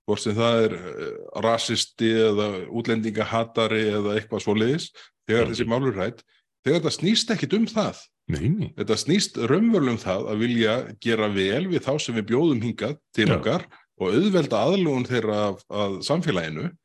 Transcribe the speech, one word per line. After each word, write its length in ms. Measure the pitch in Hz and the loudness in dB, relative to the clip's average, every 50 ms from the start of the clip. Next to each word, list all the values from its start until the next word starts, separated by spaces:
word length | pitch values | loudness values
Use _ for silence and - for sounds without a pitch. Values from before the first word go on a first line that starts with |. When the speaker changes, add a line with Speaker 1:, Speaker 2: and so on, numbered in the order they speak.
Speaker 1:
hvort 200 | _ - 104 101 | _ -4 -4 -2
sem 140 | - 110 104 | -2 -2 0
það 220 | 110 117 117 117 113 113 | 2 2 2 4 2 2
er, 100 | 107 92 | 0 0
eh, 400 | 87 90 90 - - 82 73 - - - - - - | -4 -10 -12 -10 -8 -8 -8 -10 -12 -14 -12 -8 -2
rasisti 680 | 101 113 117 113 - - 117 - - - _ - 117 113 113 | 0 2 2 0 0 -2 -2 -2 -2 -6 _ 0 0 2 4
eða 320 | 113 110 110 104 101 104 104 101 92 90 | 4 4 4 4 2 0 -2 -4 -6 -8
útlendingahatari 1160 | - 92 117 113 123 113 110 107 113 104 110 107 - 113 113 113 117 - 117 113 107 110 110 110 | -6 -6 -4 -2 0 0 0 0 -4 -2 -2 -4 0 0 -2 -2 -2 0 0 0 2 2 0 0
eða 260 | 107 104 104 101 104 104 | 2 0 0 0 0 -2
eitthvað 280 | 107 101 - 113 98 - | -2 -4 -4 -6 -4 0
svoleiðis, 460 | 107 104 110 110 120 143 170 170 - _ - - _ _ _ _ | 0 2 2 2 2 0 -2 -4 -10 _ -20 -20 _ _ _ _
þegar 180 | - 107 117 113 | 0 2 2 2
Speaker 2:
Mhm. 60 | 110 | 0
Speaker 1:
þessi 160 | 113 104 117 | 0 -2 -2
mál 140 | 113 117 127 | 0 0 0
eru 140 | 139 131 104 | 0 0 -2
rædd, 260 | 95 92 113 - - _ _ _ _ _ _ _ _ _ | -2 -4 -4 -6 -10 _ _ _ _ _ _ _ _ _
þegar 140 | 127 156 175 | 0 0 2
þetta 160 | 156 151 - | 2 -2 -2
snýst 360 | - 151 185 226 - - - | 0 0 2 2 2 0 -2
ekkit 220 | 220 156 147 127 185 | -2 -2 0 0 2
um 120 | 220 226 | 0 0
það. 300 | 220 - 220 196 104 - - - _ _ _ _ | 0 0 -2 -2 -2 -4 -10 -20 _ _ _ _
Speaker 2:
Nei, 220 | - - 69 78 127 | -4 -4 0 0 0
nei. 240 | 180 220 139 - - | 0 0 -2 -6 -6
Speaker 1:
Þetta 200 | - 104 101 107 | -6 0 0 0
snýst 400 | - - - 175 208 - - - | 0 2 0 2 2 0 -2 -4
raunverulega 540 | - 117 113 139 185 226 233 226 180 139 123 | -4 0 2 4 4 4 4 4 4 2 2
um 60 | 117 | 0
það 300 | 107 - 95 92 98 - | -2 -2 -4 -4 -2 -2
að 120 | - 107 107 | -4 -2 0
vilja 360 | 117 123 120 117 113 107 110 127 131 110 107 _ | 0 0 2 2 2 2 2 0 -2 -8 -14 _
gera 280 | - 117 113 107 107 104 | -2 -2 0 2 0 0
vel 360 | 101 98 95 95 104 143 185 | 2 0 0 2 0 0 -2
við 140 | 190 175 143 - | 0 -2 -2 0
þá 160 | - - - | 0 -2 -2
sem 160 | - - 120 | -2 -4 -4
við 100 | 113 104 | -4 -2
bjóðum 340 | 104 113 131 165 170 139 113 | 0 0 2 2 2 2 0
hingað 360 | 107 120 107 - 104 120 151 _ _ _ - | -2 -4 -4 -4 -4 -6 -6 _ _ _ 0
til 140 | - 107 | 2 2
Speaker 2:
Já. 80 | 98 107 | 4 2
Speaker 1:
okkar 280 | - - 107 139 180 - - - - _ _ _ _ | 2 2 0 -2 -2 -4 -8 -20 -20 _ _ _ _
og 140 | 95 90 98 | -2 2 2
auðvelda 500 | 135 185 214 190 175 147 127 117 101 120 | 4 2 4 2 2 2 2 0 2 2
aðlögun 440 | 147 190 196 180 151 135 127 123 | 2 2 2 2 0 0 0 -2
þeirra 300 | - 123 120 110 107 104 104 107 101 95 | 0 -2 -2 0 0 0 0 0 -2 -2
að, 100 | 95 _ _ | -6 _ _
að 280 | - 104 104 98 98 92 87 | -4 -2 -2 -2 -2 -6 -2
samfélaginu 680 | - 143 180 165 156 107 87 82 78 76 76 - 180 - _ | -2 -2 0 0 0 -2 -2 -4 -4 -6 -6 -6 -8 -8 _